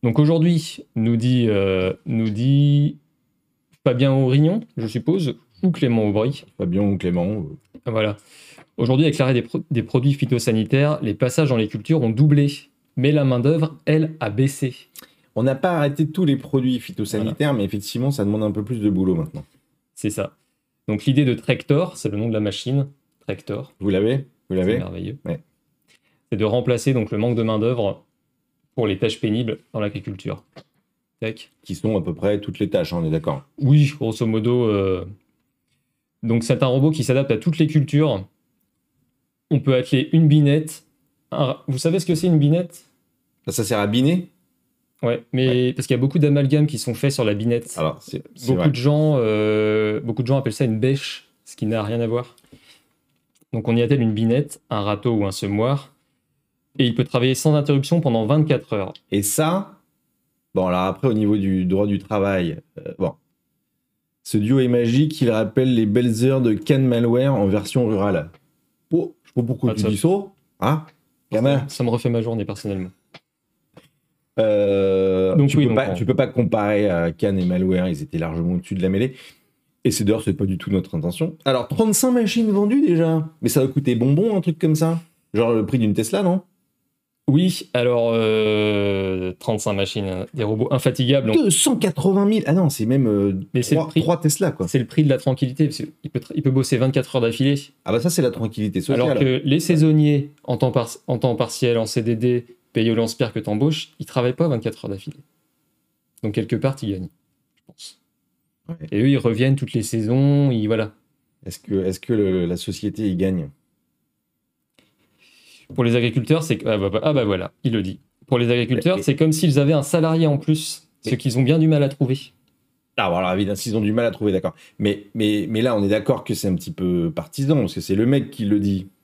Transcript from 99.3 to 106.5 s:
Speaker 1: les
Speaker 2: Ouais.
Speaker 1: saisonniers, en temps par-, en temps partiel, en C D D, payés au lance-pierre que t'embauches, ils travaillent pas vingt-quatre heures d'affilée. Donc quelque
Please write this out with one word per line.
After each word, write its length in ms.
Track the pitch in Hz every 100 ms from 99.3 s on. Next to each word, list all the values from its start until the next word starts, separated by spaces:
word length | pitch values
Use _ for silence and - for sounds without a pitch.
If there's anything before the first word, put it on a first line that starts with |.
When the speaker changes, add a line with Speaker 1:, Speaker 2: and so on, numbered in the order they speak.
| 127 143
Speaker 1:
les 80 | 143
Speaker 2:
Ouais. 40 |
Speaker 1:
saisonniers, 720 | 165 165 156 156 151 147 143 _
en 140 | - 120
temps 140 | 131
par-, 180 | 127 113 - -
en 100 | 123
temps 160 | 127 117
partiel, 420 | 117 - 127 117
en 80 | 113
C 160 | -
D 120 | 110 113
D, 300 | 123 123 120 - _
payés 180 | - 113
au 40 | 113
lance-pierre 380 | 117 - 120
que 60 | 110
t'embauches, 520 | 104 107 139 156 - _
ils 60 | -
travaillent 280 | - 123
pas 140 | - 170
vingt-quatre 380 | 123 110 - -
heures 60 |
d'affilée. 260 | 98 - - - _ _ _ _ _ _ _ _ _
Donc 100 | 110
quelque 220 | 101 104